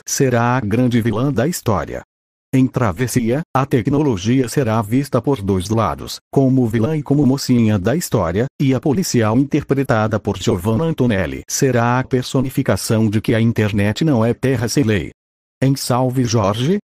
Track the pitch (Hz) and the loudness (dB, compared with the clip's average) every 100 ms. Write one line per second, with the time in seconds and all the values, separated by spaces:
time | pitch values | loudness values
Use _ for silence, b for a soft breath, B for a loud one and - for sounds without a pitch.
0 | - - 135 120 120 127 107 113 127 117 | -8 -2 0 2 0 0 0 0 2 2
1 | 113 104 139 127 131 175 - 95 67 62 | 0 0 0 0 -2 -2 -2 -2 -2 -8
2 | - _ _ _ _ 131 131 - 120 85 | -12 _ _ _ _ 2 2 2 -2 -2
3 | 127 135 113 131 - 127 135 135 101 143 | -2 0 0 -2 -2 -2 0 0 0 0
4 | 151 101 98 131 120 - 117 110 101 123 | 0 0 0 0 0 -2 0 -2 0 -2
5 | 143 131 143 135 98 95 92 110 101 69 | 0 -2 0 -2 0 -2 0 0 0 -4
6 | 123 - - 147 135 131 120 113 117 156 | -10 -14 -4 0 2 2 2 0 0 -2
7 | 139 143 147 135 - 123 113 107 90 156 | -2 2 2 0 0 2 4 2 0 -2
8 | - 123 85 90 131 - 135 127 156 143 | -2 -2 0 -2 -4 -2 0 0 0 -2
9 | 175 123 107 117 143 156 - 139 135 113 | 0 0 2 2 0 -2 0 -2 0 0
10 | 107 107 - 98 - 101 101 113 165 156 | 0 -2 -4 -4 -2 -2 0 0 -2 0
11 | 123 98 80 67 - - 139 120 117 123 | 0 0 -2 -6 -8 -2 0 2 0 0
12 | 123 127 127 139 127 - 127 101 - 113 | 0 -2 0 -2 -2 -2 0 -2 0 0
13 | 110 104 - 113 113 113 107 104 101 107 | 2 0 0 2 2 2 0 0 0 0
14 | 160 123 113 117 127 127 113 - 117 104 | 0 2 2 0 0 0 0 0 0 0
15 | 73 - _ _ _ _ 131 135 - 123 | -2 -10 _ _ _ _ 0 0 0 0
16 | 131 127 120 117 95 107 131 202 | 0 0 0 2 0 0 0 -2